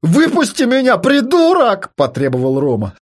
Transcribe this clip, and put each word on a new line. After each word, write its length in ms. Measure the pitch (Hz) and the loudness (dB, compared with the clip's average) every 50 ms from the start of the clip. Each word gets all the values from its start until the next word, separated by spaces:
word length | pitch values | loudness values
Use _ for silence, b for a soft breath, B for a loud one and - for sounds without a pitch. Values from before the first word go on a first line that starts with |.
Выпусти 600 | - 175 170 285 320 302 - 339 302 208 - - 285 | 0 2 2 2 2 2 2 0 -2 -2 -2 -2 -2
меня, 340 | 233 254 269 262 254 247 | 0 0 0 2 2 0
придурок! 920 | 185 175 262 285 285 247 247 330 349 330 330 370 359 277 233 196 196 - - _ | 2 2 0 2 0 0 0 2 2 2 2 2 2 2 0 0 -4 -6 -16 _
потребовал 640 | - 143 123 - 127 139 135 127 127 127 131 131 135 | -4 -4 -2 -2 -4 -4 -2 -2 -2 -2 -2 -2 -2
Рома. 360 | 143 143 123 104 107 95 - _ _ | 0 -2 -2 -2 -4 -8 -10 _ _